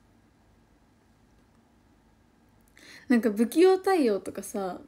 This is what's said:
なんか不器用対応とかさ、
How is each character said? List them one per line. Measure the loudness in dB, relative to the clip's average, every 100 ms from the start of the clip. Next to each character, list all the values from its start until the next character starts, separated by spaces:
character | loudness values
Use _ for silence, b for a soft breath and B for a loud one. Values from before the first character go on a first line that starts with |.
| _ _ _ _ _ _ _ _ _ _ _ _ _ _ _ _ _ _ _ _ _ _ _ _ _ _ _ _ B B 0
な | 0
ん |
か | 2
不 | -2 -2
器 | 4
用 | 4 4
対 | 0 0 0
応 | -2
と | -6
か | -14
さ、 | -12 -10 -8 -10